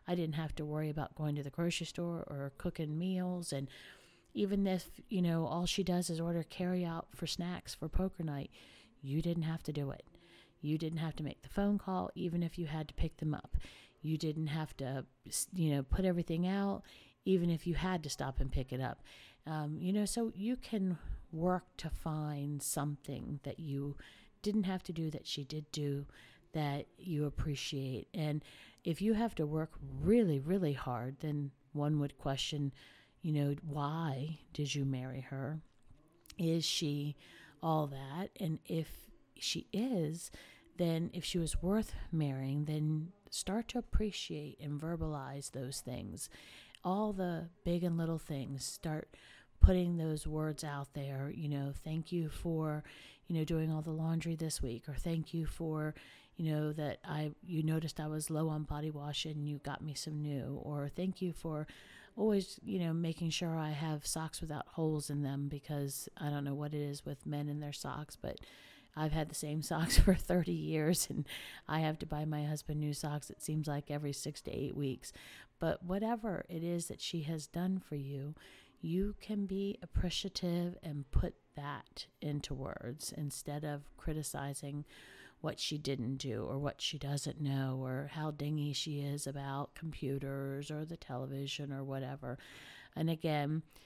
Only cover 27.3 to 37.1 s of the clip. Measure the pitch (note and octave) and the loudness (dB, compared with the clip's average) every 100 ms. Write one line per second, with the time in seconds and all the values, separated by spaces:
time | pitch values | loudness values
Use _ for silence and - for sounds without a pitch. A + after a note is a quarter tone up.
27.3 | - D3+ C#3 - C#3+ C3+ A#2+ - - D3+ | 0 0 0 -2 -2 -2 -4 -4 -2 0
28.3 | D3 - - - - - D#3 G#3 A3 A#3 | 0 -4 -14 -20 -6 -4 2 4 4 2
29.3 | - D3+ D#3 D#3+ - C3+ C#3 D#3+ A#3+ F#3+ | 0 0 0 -2 -6 -8 0 6 8 8
30.3 | C#3 D3 G3 D#3+ C3 C3 A#2+ B2+ C#3 D#3 | 4 4 2 4 2 0 -2 -2 -4 -2
31.3 | D3 C#3 - _ D3 D3 D3+ C#3+ - C#3+ | -2 -2 -6 _ 0 4 4 2 0 -2
32.3 | C3+ - D3 C#3 - - - - _ E3 | 0 0 0 -2 -4 -14 -20 -20 _ 2
33.3 | D3+ C#3+ C#3+ D#3+ D3 C#3+ D#3+ E3 C3 D3+ | 4 4 2 -2 -2 0 0 0 0 -2
34.3 | D#3 - - C#3+ C#3+ C3+ C3 C3 C3 B2+ | -6 -8 -4 -2 0 0 0 -2 -6 -6
35.3 | C3+ C3 D#3 - - - - - - - | -4 -4 -4 -8 -20 -20 -20 -20 -20 -14
36.3 | - E3 E3 D#3 - D3+ C#3+ D3 | 0 2 4 2 0 0 0 -2